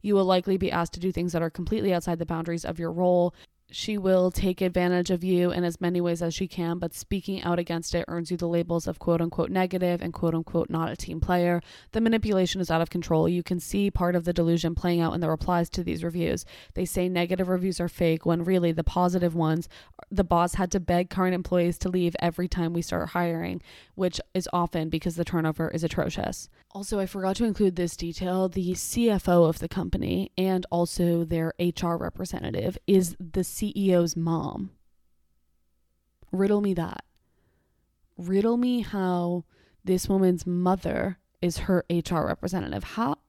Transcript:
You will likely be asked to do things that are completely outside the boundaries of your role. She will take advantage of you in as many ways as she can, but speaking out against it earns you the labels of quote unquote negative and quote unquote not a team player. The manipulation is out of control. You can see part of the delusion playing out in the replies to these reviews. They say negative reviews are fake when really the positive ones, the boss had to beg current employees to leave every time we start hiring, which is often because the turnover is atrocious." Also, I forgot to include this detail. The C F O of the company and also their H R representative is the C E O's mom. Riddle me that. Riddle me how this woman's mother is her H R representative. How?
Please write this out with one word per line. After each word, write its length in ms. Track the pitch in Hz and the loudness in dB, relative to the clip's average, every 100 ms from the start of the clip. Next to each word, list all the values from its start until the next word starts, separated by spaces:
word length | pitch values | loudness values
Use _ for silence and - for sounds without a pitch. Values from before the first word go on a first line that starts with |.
You 140 | 208 202 | 4 4
will 100 | 185 | 6
likely 320 | 185 180 190 | 2 2 0
be 140 | 190 | 0
asked 220 | - 170 | 0 -2
to 60 | - | -2
do 120 | 180 | -4
things 220 | 175 175 | -2 -2
that 100 | 165 | -2
are 80 | 165 | -2
completely 420 | - 175 220 202 | -4 -2 0 2
outside 240 | 175 175 170 | 0 0 -4
the 80 | 170 | -4
boundaries 400 | 160 165 170 - | -4 -4 -4 -6
of 140 | 165 | -6
your 120 | 165 | -6
role. 440 | 170 180 180 175 - - _ _ | 2 4 4 4 -2 -20 _ _
She 280 | - - 208 | -10 -4 -2
will 320 | 190 185 185 | 4 4 4
take 300 | - 196 180 | 2 0 2
advantage 500 | 185 180 180 180 175 | 0 2 2 2 2
of 120 | 180 | 0
you 280 | 185 180 180 | 2 2 2
in 120 | 180 | 2
as 160 | 175 165 | -2 0
many 220 | 175 180 | -2 0
ways 220 | 175 170 | 0 0
as 100 | 170 | -2
she 140 | 160 190 | -4 -6
can, 320 | - 170 175 | -4 -4 -2
but 160 | 170 - | -6 -8
speaking 480 | - 196 - 190 | -6 -6 -4 -6
out 160 | 175 175 | -2 -2
against 340 | 170 170 170 | 0 -4 -2
it 100 | 170 - | -4 -2
earns 240 | 170 165 | -6 -4
you 60 | 175 | -4
the 100 | 170 | 0
labels 400 | 170 170 170 175 | 0 0 -2 -2
of 100 | 165 | -4
quote 240 | - 170 | 0 2
unquote 300 | 165 - - | 2 0 0
negative 500 | 190 185 185 180 175 | 0 0 0 0 -2
and 100 | - | -4
quote 220 | 165 170 | -2 0
unquote 380 | 165 165 170 - | 0 -2 -2 -2
not 180 | 165 165 | -2 -4
a 60 | - | -6
team 240 | - 165 | -8 -6
player. 420 | - 180 175 175 - - - | 0 2 2 0 -4 -20 -8
The 100 | 220 | 0
manipulation 600 | 226 226 208 190 185 190 | 2 2 2 2 2 0
is 100 | 175 | 0
out 100 | 160 | 2
of 80 | 165 | 0
control. 400 | 180 170 160 165 | -2 2 4 4
You 140 | 175 | 2
can 160 | 170 180 | -2 -4
see 320 | - 196 202 | -2 0 0
part 240 | - 175 175 | 2 0 0
of 80 | |
the 100 | 170 | 0
delusion 400 | 170 165 170 160 | 2 2 2 0
playing 280 | 165 175 170 | -2 0 2
out 120 | 165 | 2
in 80 | 175 | 0
the 80 | 165 | -2
replies 400 | 160 - 175 170 | -2 0 0 0
to 140 | - | -4
these 200 | 175 165 | -4 -4
reviews. 420 | 170 170 170 180 - - - | -4 -2 -2 -2 -6 -20 -12
They 120 | - 180 | -6 -4
say 220 | - 180 | -2 0
negative 380 | 180 170 180 185 | 0 0 0 0
reviews 320 | 185 185 180 | 0 0 -2
are 80 | 175 | -4
fake 380 | - 170 160 170 | 0 2 2 2
when 180 | 170 | 0
really 280 | 170 185 170 | 2 2 2
the 120 | 165 | 2
positive 520 | 160 - 180 180 175 165 | 0 2 2 2 0 2
ones, 340 | 160 160 - - - - - | 0 0 -4 -14 -20 -20 -8
the 140 | 196 | -2
boss 320 | 185 170 175 - | 2 4 2 0
had 160 | 180 | 0
to 80 | 196 | -2
beg 320 | 170 175 180 | 0 0 0
current 240 | - 185 180 | 0 0 0
employees 420 | 180 180 175 170 | 0 2 2 0
to 100 | 185 | -2
leave 260 | 185 175 165 | 0 0 0
every 280 | 170 170 180 | -2 -2 -4
time 260 | - 170 | -2 -2
we 80 | 170 | -2
start 280 | 170 - 170 | -2 -4 -2
hiring, 520 | 175 175 165 175 180 - - - | -2 -2 -2 -4 -8 -12 -20 -20
which 260 | - 185 - - | -4 -2 -2 -6
is 160 | 185 175 | -6 -2
often 380 | 180 175 170 160 | -2 -2 -2 -2
because 260 | 160 175 165 | -2 -2 -2
the 100 | 170 | -2
turnover 440 | 175 160 156 165 | 0 0 -2 -4
is 140 | 170 | -2
atrocious." 680 | 160 - 170 - - - - _ _ | -2 0 -2 -2 -6 -6 -14 _ _
Also, 280 | 196 196 208 | -12 -6 -4
I 80 | 190 | -4
forgot 280 | 196 190 190 | -2 -2 0
to 80 | 233 | -2
include 300 | 202 202 180 | 2 2 2
this 200 | 175 - | -4 -4
detail. 540 | 170 165 185 185 190 | -8 -4 -2 0 0
The 240 | 180 180 | 0 -2
C 380 | 185 - - 233 | -2 -4 2 2
F 180 | 202 - | 2 4
O 140 | 175 | 6
of 160 | 165 165 | 6 4
the 80 | 165 | -4
company 640 | - 175 - - 180 196 - | -4 -2 0 0 -2 -2 -2
and 280 | 190 185 180 | 0 0 0
also 520 | 170 175 - 175 170 | 0 0 2 2 2
their 300 | 165 165 165 - | 0 -2 -2 0
H 240 | 175 - | -2 0
R 140 | 175 170 | -2 -2
representative 800 | 170 - 185 - - 92 - 190 - | -4 -6 -8 -6 -4 -2 -4 -4 4
is 280 | 190 180 - | 4 4 -4
the 240 | 170 185 | -6 -4
C 300 | 180 - 208 - | -4 -4 -4 0
E 180 | 196 180 | 4 4
O's 200 | 170 165 | 4 0
mom. 540 | 165 165 - - 190 _ _ _ _ _ _ _ _ _ _ _ _ _ _ _ - | -2 -2 -2 -6 -10 _ _ _ _ _ _ _ _ _ _ _ _ _ _ _ -6
Riddle 300 | 185 196 208 | 0 2 4
me 140 | 208 175 | 2 0
that. 280 | 165 - - _ _ _ _ _ _ _ _ _ _ - | -4 -8 -16 _ _ _ _ _ _ _ _ _ _ -12
Riddle 380 | 175 190 220 240 | 0 2 4 2
me 260 | 247 247 | 2 0
how 640 | 208 202 185 180 175 180 - _ _ _ | -2 -2 0 0 0 -2 -6 _ _ _
this 240 | 185 185 - | -2 0 2
woman's 380 | 190 185 180 180 | 4 4 4 0
mother 720 | 175 180 185 175 - 196 185 _ _ | 0 2 0 0 -2 -4 -6 _ _
is 160 | 175 - | -4 -2
her 280 | - 180 - | 0 0 2
H 220 | 170 - | -2 0
R 160 | 160 - | -2 -2
representative. 560 | - 180 180 - 202 | -2 -4 -4 -4 -6
How? 340 | - - 240 294 | -8 -4 -4 -4